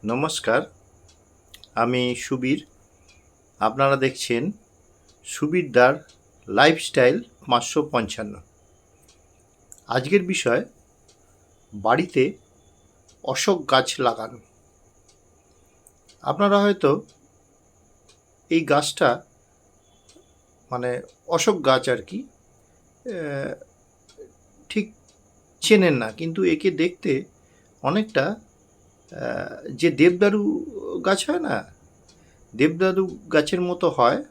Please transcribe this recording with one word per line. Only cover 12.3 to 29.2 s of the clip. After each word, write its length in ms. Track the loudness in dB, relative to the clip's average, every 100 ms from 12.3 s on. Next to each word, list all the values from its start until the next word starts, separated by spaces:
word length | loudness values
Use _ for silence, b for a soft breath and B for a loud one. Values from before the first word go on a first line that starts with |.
| -2 _ _ _ _ _ _ _ _
অশোক 480 | -8 -4 0 0 2
গাছ 160 | 2 2 -2
লাগানো। 380 | -2 -2 -10 -14 _ _ _ _ _ _ _ _ _ _ _ _ _ _ _ _ _ _
আপনারা 360 | -6 0 2 4
হয়তো 320 | 4 2 2 2 -2 _ _ _ _ _ _ _ _ _ _ _ _ _ _
এই 120 | -2
গাছটা, 640 | 2 0 0 0 0 0 -6 _ _ _ _ _ _ _ _ -20 _ _ _ _ _
মানে 300 | -6 -4 -6 -10 _ -2
অশোক 380 | 0 2 2 2
গাছ 240 | 2 2
আর 120 | -4
কি, 180 | -4 -14
আহ, 1300 | -14 _ _ _ _ _ _ _ -12 -10 -8 -6 -8 -10 -16 _ _ _ _ -20 -20 _ _ _ _
ঠিক 160 | -6 -6 _ _ _ _ _ _ _
চেনেন 340 | 4 6 6 2
না, 160 | -2
কিন্তু 320 | -8 -8 -2
একে 280 | 0 2 0
দেখতে 400 | 0 -2 -2 -4 -4 -4 _ b b b b
অনেকটা, 440 | -2 -2 -2 -2 -2
আহ, 1400 | -4 -14 _ _ _ _ _ _ -10